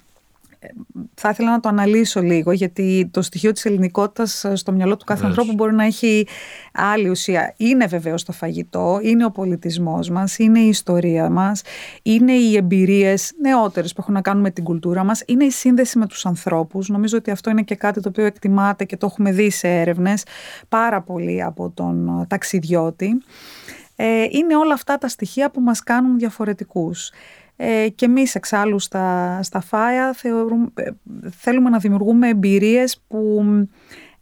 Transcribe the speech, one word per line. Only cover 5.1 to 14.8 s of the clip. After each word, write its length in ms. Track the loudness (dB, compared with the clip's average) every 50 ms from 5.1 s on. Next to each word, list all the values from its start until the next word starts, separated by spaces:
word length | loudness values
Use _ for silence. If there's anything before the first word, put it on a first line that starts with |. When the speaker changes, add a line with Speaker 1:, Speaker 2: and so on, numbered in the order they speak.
| -4 -2
Speaker 2:
Βεβαίως. 180 | 0 0 0 0
Speaker 1:
ανθρώπου 180 | 0 0 0
μπορεί 180 | 0 0 2 2
να 100 | 2 2
έχει 420 | 2 0 0 0 2 2 2 2 0 -6 -14 -18 -20 -20 -20 -20 -10 -4
άλλη 360 | -2 0 0 0 0 0 0
ουσία. 460 | -2 -2 -2 -2 0 0 -2 -2 -4
Είναι 300 | -2 0 2 4 4 2
βεβαίως 380 | 2 0 -4 -4 -4 -4 -4 -6
το 80 | -8 -10
φαγητό, 640 | -8 -8 -6 -6 -6 -8 -6 -6 -4 -2 0 0 0 0
είναι 220 | 2 2 2 2
ο 60 | 0
πολιτισμός 800 | -2 -4 -4 -4 -4 -4 -4 -6 -4 -4 -4 -2 -2 -4 -4 -4
μας, 280 | -2 -2 -2 -2 0 2
είναι 200 | 4 6 6 6
η 100 | 6 4
ιστορία 640 | 4 2 0 0 0 2 2 2 2 2 2 2
μας, 320 | 2 2 2 0 -2 -4 -8 -12 -18 -18 -18 -18 -20 -6 _
είναι 300 | 2 4 4 4 4 4
οι 240 | 4 4 4 4
εμπειρίες 760 | 4 2 4 4 4 4 4 4 4 4 4 2 0 -2 -6 -6 -2
νεότερες 520 | 0 2 2 2 2 0 -2 -4 -6 -6 -8
που 80 | -8
έχουν 140 | -4 -2 -2
να 60 | 0
κάνουν 220 | 0 0 0 2 0
με 80 | 0
την 140 | -2 -4 -4
κουλτούρα 400 | -4 -4 -2